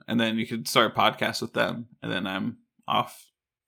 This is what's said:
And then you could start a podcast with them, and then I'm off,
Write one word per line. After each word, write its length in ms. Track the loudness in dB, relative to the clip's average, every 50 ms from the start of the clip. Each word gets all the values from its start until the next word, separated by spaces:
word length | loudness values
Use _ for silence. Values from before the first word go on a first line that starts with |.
| _ -2
And 120 | 0 2
then 200 | 2 2 0 -2
you 80 | -2 -4
could 200 | -6 -6 -4 0
start 260 | 4 4 4 4 4
a 40 | 4
podcast 400 | 4 4 2 2 -2 -2 -2 -4
with 120 | -6 -4 0
them, 320 | 0 0 0 0 -4 -8 -12 -14 _
and 100 | -6 -4
then 140 | -4 -4 -2
I'm 320 | -4 -4 -4 -4 -4 -6 -8 _ _ _ _ _ 0
off, 400 | 0 0 0 -2 -6 -18 -20 _ _ _ _ _ _ _ _